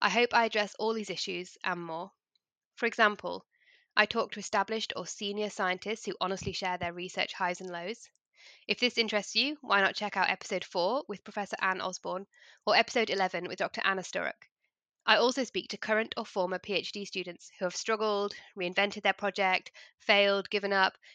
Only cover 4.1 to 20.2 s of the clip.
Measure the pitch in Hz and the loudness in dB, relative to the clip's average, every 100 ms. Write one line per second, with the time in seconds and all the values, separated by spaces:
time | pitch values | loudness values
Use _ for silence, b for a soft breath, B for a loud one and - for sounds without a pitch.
4.1 | 233 - - 196 208 196 220 - - 180 | 2 -2 -4 -2 0 0 -2 -4 -6 -8
5.1 | - 202 202 208 - 190 185 196 226 - | -6 -6 -4 -4 -2 -2 -2 -4 -6 -6
6.1 | 180 185 190 - 180 190 180 175 175 180 | -4 -2 -2 -4 -4 -2 -2 -4 -6 -6
7.1 | 180 - - 180 180 185 175 175 240 - | -2 -2 0 -4 -4 -8 -8 -8 -10 -14
8.1 | _ _ _ B B B 202 247 233 226 | _ _ _ B B B 0 2 2 2
9.1 | 214 196 220 262 302 247 202 190 - 208 | 0 0 0 0 -2 0 4 4 2 -4
10.1 | 196 180 196 - 190 - 190 175 262 - | 0 2 0 -2 -4 -2 0 0 0 -4
11.1 | 202 - 208 196 - 190 185 - 185 180 | -10 -10 -8 -6 -2 -2 -2 -4 -6 -6
12.1 | 180 202 B B B - 208 226 247 220 | -8 -8 B B B 4 4 4 2 0
13.1 | 196 185 175 175 - 180 - - 190 180 | 2 0 -2 -6 -4 -4 -2 0 0 -2
14.1 | 180 165 - - _ _ _ _ _ - | -4 -4 -6 -14 _ _ _ _ _ 4
15.1 | 214 233 262 254 190 - - - 214 226 | 4 4 2 -2 -4 -6 -6 0 0 0
16.1 | - 220 - 180 180 - 185 - 214 202 | -4 -6 -2 -2 -2 -2 -4 -4 -8 -8
17.1 | 190 175 175 - - 180 - - 220 214 | -8 -8 -10 -16 -6 -4 -4 -2 0 2
18.1 | 202 202 - B - 180 180 202 - 202 | 0 0 -4 B -6 -4 0 0 0 0
19.1 | 190 202 190 190 185 - - B B - | 0 -2 0 2 2 0 -18 B B 4
20.1 | 202 | 6